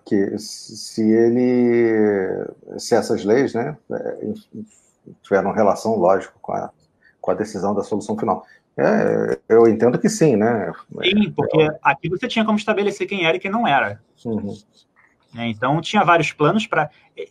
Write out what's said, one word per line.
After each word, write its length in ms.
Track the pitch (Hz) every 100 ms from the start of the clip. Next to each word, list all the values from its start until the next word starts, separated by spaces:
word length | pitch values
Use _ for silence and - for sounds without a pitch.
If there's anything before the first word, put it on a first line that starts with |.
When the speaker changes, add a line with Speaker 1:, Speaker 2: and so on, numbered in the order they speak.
| -
Speaker 1:
que 320 | - 196 107
se, 360 | - - - 107
se 260 | - - 110
ele, 1400 | 110 117 123 123 123 120 117 113 110 107 101 92 95 - - - -
se 180 | - 113
essas 280 | 104 101
leis, 300 | 95 123 120
né, 240 | 117 135 151 -
é, 340 | 57 - - 107
inf-, 220 | - - -
inf-, 600 | - _ _ _ - -
tiveram 300 | - 98 95
relação, 440 | 95 101 92 110 110
lógico, 380 | 90 95 - _
com 120 | -
a, 180 | 50 - _ _ _ _ _
com 100 | -
a 40 | 92
decisão 380 | 107 101 98
da 100 | 101
solução 340 | - 104 - 110
final. 280 | 113 90 - _ _ -
É, 640 | 151 214 104 110 110 - -
eu 200 | 113 117
entendo 320 | 104 117 -
que 100 | 220
sim, 260 | - 156 104
né? 360 | 113 113 82 - - -
Speaker 2:
Sim, 240 | 185 208 185
Speaker 1:
É, 40 | 147
Speaker 2:
porque 260 | 110 156
Speaker 1:
é. 180 | 151 -
Speaker 2:
aqui 280 | 151 135 165
você 180 | 180 240
tinha 160 | 226
como 140 | 214 214
estabelecer 500 | - 196 202 190 185
quem 180 | 202 165
era 120 | 180
e 20 |
quem 120 | 196
não 160 | 220 196
era. 340 | 135 104 107 _ _ 120
Speaker 1:
Uhum. 320 | 107 101 - _ _ _ _ _ _ _
Speaker 2:
Né, 140 | 117 117
então, 320 | 107 127 156
tinha 220 | - 214
vários 280 | 170 170 160
planos 340 | - 151 214 -
pra, 240 | 160 151 _ _ - -